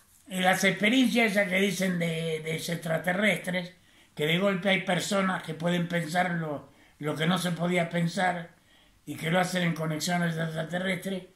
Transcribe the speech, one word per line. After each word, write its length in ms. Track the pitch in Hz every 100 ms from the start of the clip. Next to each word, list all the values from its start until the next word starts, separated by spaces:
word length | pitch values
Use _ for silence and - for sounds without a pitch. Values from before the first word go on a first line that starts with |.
| _ _ -
eh, 120 | 185
las 220 | 185 185
experiencias 720 | 196 180 208 262 240 220 226
esas 160 | 196 190
que 80 | 185
dicen 380 | 202 175 185 175
de, 440 | 165 160 165 156
de 100 | 156
extraterrestres, 1160 | 160 - 165 165 160 180 185 214 165 - 180 175 - _ _ _
que 120 | - 151
de 120 | 170
golpe 300 | 202 190 196
hay 140 | 185
personas 580 | 190 175 - 202 190 180
que 120 | -
pueden 340 | 151 170 175 170
pensar 420 | 170 156 175 180
lo, 360 | 170 156 139 - - _ -
lo 160 | 147 147
que 100 | 160
no 120 | 180
se 120 | 180
podía 400 | 160 175 180 170
pensar 600 | 175 170 196 185 175 170 - _ _ _ _
y 120 | - 147
que 160 | 160
lo 80 | 180
hacen 240 | 175 180
en 100 | 170
conexiones 600 | 156 156 151 180 175 170 160
extraterrestres, 880 | 165 160 160 180 190 180 196 185 180